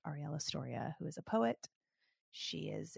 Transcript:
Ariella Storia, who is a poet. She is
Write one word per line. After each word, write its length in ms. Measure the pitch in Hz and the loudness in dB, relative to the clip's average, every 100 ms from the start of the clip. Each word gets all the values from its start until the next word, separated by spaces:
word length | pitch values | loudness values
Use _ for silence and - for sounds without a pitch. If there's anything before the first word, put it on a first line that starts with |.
| 156 | -4
Ariella 340 | 147 147 151 | -4 -2 -2
Storia, 540 | - 147 127 120 120 - | 0 -2 0 0 -2 -2
who 80 | 165 | -4
is 120 | - | -4
a 40 | |
poet. 460 | - 220 233 - - _ _ _ _ _ _ | 2 6 6 4 -4 _ _ _ _ _ _
She 380 | - - 160 - | -6 -2 -2 0
is 280 | 156 165 | -2 -2